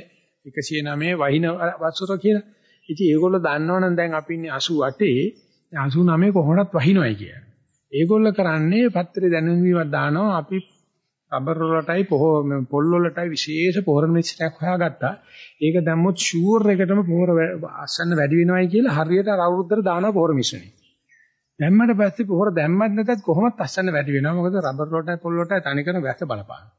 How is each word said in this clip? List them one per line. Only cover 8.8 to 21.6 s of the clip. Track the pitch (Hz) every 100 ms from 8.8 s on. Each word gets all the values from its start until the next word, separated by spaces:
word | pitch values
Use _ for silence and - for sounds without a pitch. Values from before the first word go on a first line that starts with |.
| 240
පත්‍රේ | 180 175 190 180
දැනුම් | 165 165 175
දීමක් | 180 175 147
දානවා. | 143 143 156 208 170
අපි | 147 190 - _ _ _ _ _ -
රබර් | 139 139 160
වලටයි | 160 160 151 180
පොහො-, | 190 143 160 151 143 139
පොල් | 127 143 160
වලටයි | 175 170 160 175
විශේෂ | 147 151 156 180 185
පොහොර | 190 143 160
මිශ්‍රයක් | 170 165 - 160 -
හොයාගත්තා. | 170 180 170 - 131 208 _ - - -
ඒක | 151 175
දැම්මොත් | 165 165 185 180
ෂුවර් | - 170 185 220 208
එකටම | 190 185 202
පොහොර | 175 170 175
වැ-, | 165 160 175 165 -
අස්සන්න | 143 - 170 165
වැඩි | 143 165
වෙනවයි | 170 180 180
කියලා | 208 254 151
හරියට | 160 185 202
අර | 196
අවුරුද්දට | 175 180 175 214
දානවා | 190 170 208
පොහොර | 196 160
මිශ්‍රණය. | 139 113 95 92 _ _ _ _ _ _ _ _ -